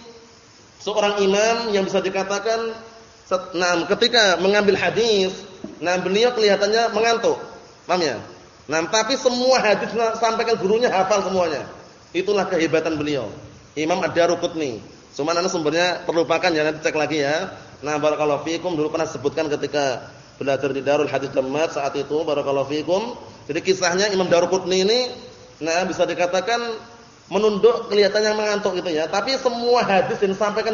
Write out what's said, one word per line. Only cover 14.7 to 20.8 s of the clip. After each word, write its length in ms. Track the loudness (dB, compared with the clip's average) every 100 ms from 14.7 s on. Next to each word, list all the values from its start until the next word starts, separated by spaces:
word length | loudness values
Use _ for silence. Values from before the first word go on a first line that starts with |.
| -6 -12 -20 -12
Cuman 240 | -4 -2 0
ana 80 | 0
sumbernya 600 | 0 0 2 0 -2 -2
terlupakan 400 | 0 2 2 2
ya, 160 | 2 0
nanti 160 | -2
cek 140 | -2 0
lagi 240 | 0 0
ya. 320 | 0 -2 -4 -12 -18 -10 -6
Nah, 160 | 0
barakallahu 460 | 0 2 0 0 -2
fiikum, 260 | -4 -2
dulu 160 | -2 -2
pernah 160 | -2 -4
sebutkan 400 | -2 -4 -2 -2
ketika 640 | -2 -2 -2 0 -2 -8 -20 -18 -6
belajar 320 | -2 0 0
di 80 | -2